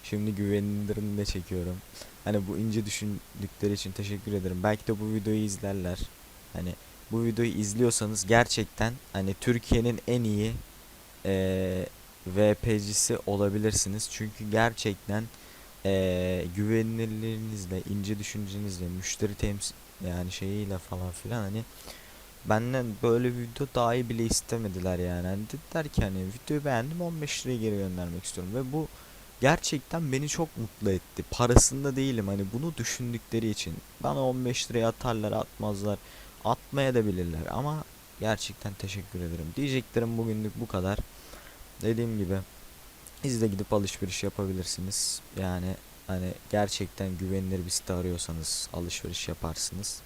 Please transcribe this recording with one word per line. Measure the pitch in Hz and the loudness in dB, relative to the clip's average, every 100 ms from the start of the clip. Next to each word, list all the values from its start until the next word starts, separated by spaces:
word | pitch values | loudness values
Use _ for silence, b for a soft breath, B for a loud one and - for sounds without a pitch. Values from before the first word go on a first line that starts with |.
Şimdi | - 107 107 101 | -2 0 0 2
güvenilirini | 101 101 104 104 104 107 104 101 | 2 2 2 0 0 -2 0 0
de | 101 | 0
çekiyorum. | 98 87 92 87 92 - B B B | -2 -2 -2 -2 -4 -10 B B B
Hani | 104 104 95 | 0 0 0
bu | 87 | 0
ince | 110 107 104 | 0 0 0
düşündükleri | - 104 98 - - 98 - 104 | -2 -2 -4 -8 -8 -8 0 0
için | 101 95 | 0 -4
teşekkür | 92 101 101 104 | -6 -4 -4 -2
ederim. | 104 92 90 | -2 0 0
Belki | 101 107 - | 2 2 0
de | 107 | 0
bu | 107 | 0
videoyu | 110 101 107 | 0 2 2
izlerler. | 107 98 101 98 87 92 - - - - - | 2 -2 -2 -2 -2 -2 -6 -8 -20 -20 -10
Hani | - 90 - - - - | -6 -4 -6 -12 -20 -4
bu | 110 | 0
videoyu | 117 110 117 | 2 2 2
izliyorsanız | 92 104 107 120 - 107 107 90 | 2 0 4 4 4 0 -2 6
gerçekten | 117 120 - 107 - 113 127 - | 8 8 2 0 0 0 0 -6
hani | 101 95 98 | -2 0 2
Türkiye'nin | - 120 - 123 117 117 - | 2 2 4 4 4 0 0
en | 123 | 2
iyi, | 113 104 110 120 - - - - - - 98 | 4 2 2 -2 -8 -18 -20 -20 -20 -8 0
e, | 95 95 95 92 92 - - - - 92 | 2 4 2 2 0 -4 -8 -20 -12 -4
V | 92 104 | 6 6
P'cisi | 104 120 107 101 104 - 120 - | 6 4 2 2 0 2 0 0
olabilirsiniz. | 101 101 101 107 101 - 104 - | 4 4 4 2 2 0 -2 -6
Çünkü | - 107 - 107 | -6 -8 -6 0
gerçekten, | 110 117 113 113 98 - 104 117 B B B B - 95 | 4 4 2 -2 -2 -2 -2 -2 B B B B -4 2
e, | 95 95 90 90 92 85 87 | 4 4 2 2 0 -2 0
güvenilirliğinizle, | 104 113 113 113 113 110 113 110 110 107 90 92 - | 2 4 2 0 -2 -2 -4 -4 -6 -6 -4 -4 -2
ince | 101 98 104 | -2 0 -2
düşüncenizle, | 104 104 101 101 104 92 90 | -4 -6 -6 -4 -4 -4 -4
müşteri | 90 95 - 107 101 | -4 -4 -2 -2 0
temsil, | 107 101 - - - - 92 | -2 -2 -6 -8 -20 -8 -4
yani | 87 90 | -2 -2
şeyiyle | - 95 101 101 95 | -4 -4 -2 -2 -4
falan | - 92 90 | -4 -4 -4
filan | 87 101 120 | -6 -4 -4
hani | 101 107 131 B B B B B B - 85 | -2 -4 -6 B B B B B B -12 2
benden | 107 120 131 123 104 | 4 4 0 0 2
böyle | 120 117 123 | 4 6 4
bir | 123 | 0
video | 120 117 139 - | -6 -4 -2 2
dahi | 117 123 117 | 4 4 2
bile | 117 113 | 2 2
istemediler | - - 117 110 92 92 90 | 2 0 -2 -2 0 0 2
yani. | 90 87 90 | 0 0 -2
Hani | 98 107 | -2 -4
dediler | 147 - 170 151 | -8 -6 -4 0
ki | - | 2
hani | 104 95 92 | 2 0 -4
videoyu | 113 - 147 143 | -6 -2 0 2
beğendim, | 120 131 165 | 0 0 -2
on | 175 165 | -4 -2
beş | 147 - 127 | -4 -4 -2
liraya | 123 | 0
geri | 110 101 | 2 0
göndermek | 98 90 87 87 | 0 -2 -2 -4
istiyorum | - - 90 117 | -6 -6 -4 -2
ve | 131 | -2
bu | 151 151 B B B B - | -2 -4 B B B B 2
gerçekten | 127 165 - 147 - 165 156 | 4 4 2 -4 -2 -2 0
beni | 131 147 | 0 0
çok | - 160 - | 0 -2 -2
mutlu | 110 - 107 | -6 -2 2
etti. | 92 - - - | 2 0 -8 -6
Parasında | - 120 123 - 135 139 131 | 2 6 8 6 2 -2 0
değilim | 135 120 98 | 2 2 0
hani | 101 98 | 0 0
bunu | 117 160 160 | -2 -4 -4
düşündükleri | 117 - 123 117 - 113 110 | -4 -2 -4 -4 -2 0 0
için. | 104 - 80 - - | -2 -4 -8 -10 -4
Bana | 139 143 131 | -2 2 2
on | 127 123 | 2 0
beş | 120 - | -2 0
liraya | 117 113 | 2 2
atarlar, | 113 127 113 107 | 2 -2 0 0
atmazlar, | 107 101 - 107 101 104 101 B B B B - | 0 -2 -4 -2 0 0 -2 B B B B 0
atmaya | - - 139 135 123 | 0 0 0 4 4
da | 107 | 4
bilirler | 92 87 80 76 | 2 0 -2 -2
ama | 90 143 156 - - - - | -2 -2 -2 -6 -16 -20 -4
gerçekten | 110 107 - 101 98 | 0 0 -2 -6 -8
teşekkür | 95 98 98 95 92 | -6 -6 -6 -6 -6
ederim. | 87 82 80 107 | -4 -4 -4 -2
Diyeceklerim | 139 131 117 - 117 113 | 0 0 0 0 0 0
bugünlük | 113 107 107 104 | 0 0 -2 -4
bu | 117 | -2
kadar. | 98 92 104 - B B B B B - - | 0 2 0 -2 B B B B B -20 -2
Dediğim | 104 113 117 110 | 0 2 2 0
gibi | 92 95 92 - - - - - - - | 2 0 -2 -14 -20 -20 -20 -20 -20 -6
siz | 143 120 | -2 2
de | 110 | 2
gidip | 98 101 | 2 2
alışveriş | 107 98 - 95 95 | 2 2 -2 -4 -2
yapabilirsiniz. | 98 - 98 92 90 - 92 98 - - - - | -4 -2 -2 -2 -4 -4 -4 -2 -2 -4 -6 -4
Yani | 95 90 92 92 - - - | -2 0 -2 -4 -10 -18 -6
hani | 92 92 - - | -2 -2 -6 0
gerçekten | 104 101 - 95 - 98 92 | 2 2 0 -6 -4 -4 -2
güvenilir | 92 95 95 92 90 | 0 0 0 -2 0
bir | |
site | - - | -4 -2
arıyorsanız | 90 90 87 - 82 78 - - | -2 0 -2 -4 -4 -4 -4 -4
alışveriş | 87 87 - 85 85 - | -4 -4 -4 -6 -6 -4
yaparsınız. | 82 82 80 - 90 101 - | -4 -4 -4 -4 -4 -6 -8